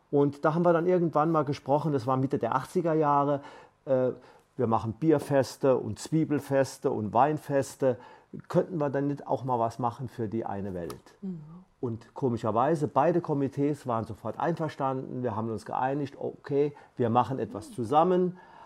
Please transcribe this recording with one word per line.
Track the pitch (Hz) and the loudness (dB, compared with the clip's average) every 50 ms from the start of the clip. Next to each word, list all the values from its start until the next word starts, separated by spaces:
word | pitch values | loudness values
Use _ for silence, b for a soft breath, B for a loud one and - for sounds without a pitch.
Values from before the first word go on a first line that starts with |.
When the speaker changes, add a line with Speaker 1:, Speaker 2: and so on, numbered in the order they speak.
| B _ | B _
Speaker 1:
Und | - 143 143 143 139 - - | 2 2 4 2 2 0 0
da | 160 151 | 0 2
haben | 170 175 | 4 4
wir | 175 | 4
dann | 165 160 165 | 4 4 2
irgendwann | 180 180 180 170 160 143 151 151 165 | 2 2 2 2 2 2 2 2 2
mal | 165 156 143 | 2 2 2
gesprochen, | 139 139 - - - 139 151 151 165 | 0 -2 -6 -2 0 0 0 2 0
das | 143 135 113 131 | 0 0 0 0
war | 131 | 0
Mitte | 127 131 135 - 117 | 0 0 0 0 -2
der | - 113 120 | 0 0 0
achtziger | 135 135 - - 185 165 170 156 | -2 -2 -2 -2 -2 0 2 2
Jahre, | 160 151 143 143 143 143 143 143 139 B B B B B B B _ _ | 2 4 4 4 4 4 2 0 -2 B B B B B B B _ _
äh, | 147 135 127 127 127 - - b b b b b _ _ | 0 2 2 2 0 0 -4 b b b b b _ _
wir | - 123 110 | -2 0 2
machen | 113 107 110 113 104 | 2 0 0 -2 -4
Bierfeste | - 156 160 151 139 - - 147 139 127 - - - - 135 127 | 0 2 4 4 4 2 2 2 2 2 2 -2 0 2 4 4
und | 117 - 110 101 - | 4 2 -2 -8 -8
Zwiebelfeste | - - 156 160 156 143 147 139 139 - 139 135 135 - - - - 139 | -6 -2 0 0 0 0 0 -4 -2 0 2 2 2 0 -2 -4 -4 -2
und | 117 110 107 104 | -2 -2 -2 0
Weinfeste. | 95 113 135 151 156 151 - - 143 139 127 - - - 139 131 120 B B B B B B B - - - _ | 4 4 4 4 2 -2 -4 0 0 0 0 0 -4 0 0 0 0 B B B B B B B -18 -18 -14 _
Könnten | - 175 180 - 185 156 | 0 0 0 0 -2 -2
wir | 147 147 | -2 -2
dann | 135 139 143 143 | 0 -2 -2 -2
nicht | 143 139 - - | -2 -4 -4 -4
auch | 143 - 120 | -4 -4 -2
mal | 131 127 117 | -2 0 0
was | 113 113 - - | 0 0 -2 -2
machen | 127 120 110 - 131 110 | -4 -4 -4 -4 -10 -12
für | - - 117 101 | -8 -6 -6 -4
die | 101 113 - | -4 -4 -4
eine | - 101 101 98 101 90 | -4 -6 -6 -6 -6 -6
Welt? | 87 87 - - - - - - _ | -6 -8 -8 -10 -14 -16 -20 -20 _
Speaker 2:
Mhm. | - 190 180 160 151 156 165 180 185 _ _ _ | -12 -10 -10 -10 -12 -16 -18 -20 -20 _ _ _
Speaker 1:
Und | - 123 117 110 - - _ | -6 -6 -6 -6 -10 -14 _
komischerweise, | - 143 127 117 107 - 113 101 113 127 147 170 147 147 113 | -2 0 0 0 0 0 0 2 2 2 2 2 0 0 0
beide | - 139 143 170 170 175 | 2 2 4 4 2 2
Komitees | 170 - 151 143 139 135 - 143 143 147 147 - - | 0 0 0 0 0 -2 -2 -2 -2 -2 -2 -4 -4
waren | 123 117 113 107 | -4 -2 -2 -2
sofort | - 107 - - 110 - - | -4 -8 -10 -8 -8 -6 -4
einverstanden. | - 160 170 160 165 151 - - 139 135 135 131 - - - 127 | -2 -2 -2 -2 -4 -6 -4 -2 -2 -2 -2 -4 -6 -8 -8 -4
Wir | 123 120 104 | -4 -4 -2
haben | 110 110 113 | -2 -4 -4
uns | 110 104 - | -6 -6 -8
geeinigt, | - - - 123 131 139 147 143 131 - - | -6 -4 -2 -2 -2 -2 -2 -4 -6 -8 -8
okay, | - 123 - - - - 143 139 147 147 143 B B B B | -8 -8 -8 -10 -8 -2 0 0 0 0 -2 B B B B
wir | - 123 113 | -2 0 2
machen | 113 123 123 - 135 127 | 4 2 2 2 -2 -4
etwas | 117 98 101 101 101 - | -4 -6 -6 -10 -12 -10
zusammen, | - - 117 101 139 151 165 180 180 180 185 180 180 B B B B B B | -8 -8 -4 2 4 4 4 6 4 4 2 0 -2 B B B B B B